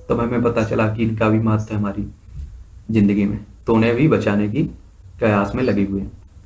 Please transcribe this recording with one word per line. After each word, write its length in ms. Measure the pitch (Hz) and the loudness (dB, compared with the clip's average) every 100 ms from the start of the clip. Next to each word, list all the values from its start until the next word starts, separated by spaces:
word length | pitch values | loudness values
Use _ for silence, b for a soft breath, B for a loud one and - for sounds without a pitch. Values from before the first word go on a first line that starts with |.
| - | -4
तब 120 | 120 | -2
हमें 220 | 117 120 | 0 0
पता 220 | 120 113 | 0 0
चला 300 | 107 110 110 | -2 0 0
कि 80 | 110 | 0
इनका 260 | 113 107 110 | -2 0 2
भी 100 | 110 | 2
महत्व 360 | 113 110 107 | 2 0 -2
है 60 | 107 | -4
हमारी 280 | 104 98 101 - - - - - - - - | -4 -4 -10 -12 -18 -14 -14 -16 -20 -20 -2
ज़िंदगी 340 | 110 101 101 | 2 4 2
में, 200 | 101 110 - - - | 0 -4 -10 -12 0
तो 80 | |
उन्हें 200 | 113 113 | 2 2
भी 140 | 120 151 | 2 2
बचाने 400 | 107 104 101 104 | 2 2 0 0
की 140 | 123 180 - - - - - | -2 -4 -6 -20 -20 -20 -2
प्रयास 340 | 117 104 101 | 0 2 0
में 80 | - | -2
लगे 220 | 123 101 | 0 0
हुए 160 | 98 98 | 0 -2
हैं। 120 | 98 - - - | -6 -12 -20 -20